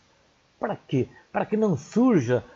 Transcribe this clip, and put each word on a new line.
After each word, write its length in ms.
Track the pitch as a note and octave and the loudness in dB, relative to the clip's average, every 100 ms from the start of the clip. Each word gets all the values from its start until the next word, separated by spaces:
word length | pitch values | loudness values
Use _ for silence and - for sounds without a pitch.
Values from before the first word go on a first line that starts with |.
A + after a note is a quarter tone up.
| _ _ _ _ _ _ | _ _ _ _ _ _
Para 160 | A#3 | -8
quê? 340 | - - C3+ - - _ | -8 -6 -4 -4 -8 _
Para 140 | - - | -8 -4
que 100 | G#3+ | -2
não 200 | G#3+ D#3 | 0 -2
surja 680 | - G#3+ B3+ F#3+ A#2 B2 - | -4 0 2 2 2 -2 -4